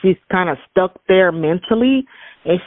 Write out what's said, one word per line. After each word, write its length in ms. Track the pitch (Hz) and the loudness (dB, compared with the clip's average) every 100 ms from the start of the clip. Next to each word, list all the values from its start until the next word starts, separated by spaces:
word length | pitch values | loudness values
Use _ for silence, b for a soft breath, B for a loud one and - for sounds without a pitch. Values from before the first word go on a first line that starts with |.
she's 160 | 190 175 - | -2 -2 -2
kinda 280 | 185 180 139 - | -4 -2 -6 -6
stuck 300 | - 185 - - | -2 -2 -4 0
there 240 | 190 180 | 2 2
mentally, 760 | 165 156 180 - 226 254 269 269 B B B | 0 -2 -2 -2 0 0 0 -4 B B B
and 160 | - 180 | -4 -4